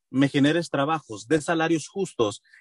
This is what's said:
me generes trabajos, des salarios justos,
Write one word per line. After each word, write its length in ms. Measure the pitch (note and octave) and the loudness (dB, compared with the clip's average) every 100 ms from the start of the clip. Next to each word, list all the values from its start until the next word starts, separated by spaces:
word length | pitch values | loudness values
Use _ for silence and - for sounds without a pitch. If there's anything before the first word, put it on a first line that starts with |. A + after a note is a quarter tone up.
| _ | _
me 200 | C3 C#3 | 0 2
generes 400 | C#3+ C#3+ E3+ D#3+ | 4 2 2 -2
trabajos, 580 | C#3 C#3 D#3+ - G#2 A2 | -2 -2 -2 -6 -14 0
des 180 | D#3 F3+ | 0 0
salarios 420 | E3 D#3+ E3 - | -2 0 -2 -2
justos, 560 | G3 F#3+ - G#2+ - _ - | -6 -6 -2 -2 -2 _ -2